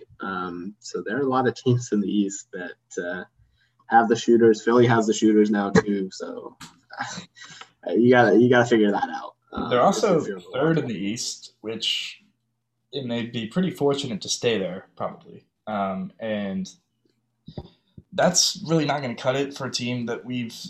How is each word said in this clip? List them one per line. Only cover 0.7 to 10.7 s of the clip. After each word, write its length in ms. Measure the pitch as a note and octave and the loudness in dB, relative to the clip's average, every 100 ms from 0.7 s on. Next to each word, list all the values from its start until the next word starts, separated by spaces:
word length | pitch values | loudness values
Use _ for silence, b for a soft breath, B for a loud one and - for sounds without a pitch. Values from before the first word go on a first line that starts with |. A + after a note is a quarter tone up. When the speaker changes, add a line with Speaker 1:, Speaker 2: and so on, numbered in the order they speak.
| G#2+ | -14
Speaker 1:
so 240 | - F#2+ E2 | -12 -10 -6
there 120 | A#2 | -4
are 40 | |
a 80 | C3+ | 0
lot 180 | B2+ B2+ | 2 0
of 60 | |
teams 360 | - C3 B2 A#2+ | 0 2 2 2
in 80 | G#2 | -2
the 80 | F#2 | 0
East 360 | G#2 G2 - - | 0 0 -4 -14
that, 500 | F#2 F2 - _ - F2 | -12 -12 -14 _ -10 -8
uh, 200 | F#2 - _ _ _ _ _ - | -8 -12 _ _ _ _ _ 2
have 200 | A#2 A2+ | 4 4
the 80 | A#2 | 2
shooters. 480 | - A#2 A2+ G#2+ | 4 6 6 6
Philly 240 | - B2 A#2+ | 4 6 6
has 180 | A2+ G#2+ | 4 2
the 80 | |
shooters 380 | G#2+ A2 G#2+ G#2 | 2 4 6 4
now 180 | G#2 G2 | 2 0
too, 400 | F#2+ G#2 G2+ F#2+ | -2 -2 -4 -4
so 460 | - - - - - | -10 -12 -12 -14 -18
<laughs> 1300 | - _ _ - - - - - - - - _ - | -20 _ _ -12 -12 -12 -18 -20 -20 -20 -20 _ -4
you 200 | F2+ A#2+ | 2 6
gotta, 280 | B2+ A2+ G2 | 6 6 6
you 120 | B2 | 6
gotta 160 | B2 B2 | 4 4
figure 260 | A2+ G#2 | 4 4
that 180 | G2+ - | 2 -4
out. 260 | - - _ _ | -8 -12 _ _
Um, 180 | - - | -10 -2
Speaker 2:
They're 120 | B2 | 2
also 360 | D#3+ F#3 G#3+ E3+ | 2 2 2 0
Speaker 1:
if 80 | G#2 | -2
you're 120 | F#2+ | -10
Speaker 2:
third 380 | - B2+ D#3 | -8 -2 0